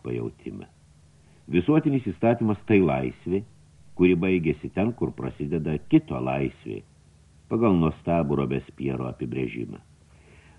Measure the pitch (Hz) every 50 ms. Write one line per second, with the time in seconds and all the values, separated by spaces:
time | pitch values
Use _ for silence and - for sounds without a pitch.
0 | - 62 60 60 57 52 - - - - 50 - 50 - _ _ _ - - _
1 | - _ _ _ _ - - _ _ - - 87 - - 151 156 - 151 139 131
2 | - 101 85 - - 117 117 - 117 107 104 - - - 110 98 92 76 67 65
3 | 65 62 - - - 87 90 101 113 - - - - - - - - - - -
4 | 90 90 92 82 92 92 92 90 78 78 76 - - - - 92 101 120 117 -
5 | 85 65 - - 67 64 - - 73 71 82 82 76 80 78 73 - - 160 156
6 | - - 71 64 64 64 65 69 69 60 - - - - 53 50 - - _ _
7 | _ _ _ _ _ _ _ - - - 110 113 117 107 95 85 82 78 76 -
8 | - 85 85 85 78 71 71 69 69 62 67 65 - - - - 67 67 65 64
9 | 64 64 62 - 65 58 60 65 64 58 - 60 57 50 50 50 - _ _ _
10 | _ _ - - - - - - - - -